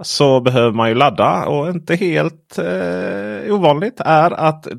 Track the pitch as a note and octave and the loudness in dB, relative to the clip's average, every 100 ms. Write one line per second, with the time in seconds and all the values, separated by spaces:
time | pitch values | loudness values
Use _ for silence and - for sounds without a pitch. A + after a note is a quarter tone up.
0 | - - C#3+ C3 B2 B2+ A#2 A2 A2+ A#2 | -6 2 4 4 4 2 2 2 0 2
1 | C#3+ F#2+ A#2 F3+ - D3 D#3+ F3 D#3 E3+ | 2 2 2 2 -2 -4 -4 -6 -4 -2
2 | F#3 D3+ D#3 D#3 _ - F3 F#3 F3+ F3+ | 0 -2 -2 -6 _ -8 -6 -4 -4 -6
3 | F#3 G3 G3+ G#3 - G3+ D#3+ D3 G3 - | -6 -8 -8 -8 -4 0 2 2 -2 -4
4 | - D#3 E3+ - D#3 D#3 - | 0 2 2 2 -2 -2 -8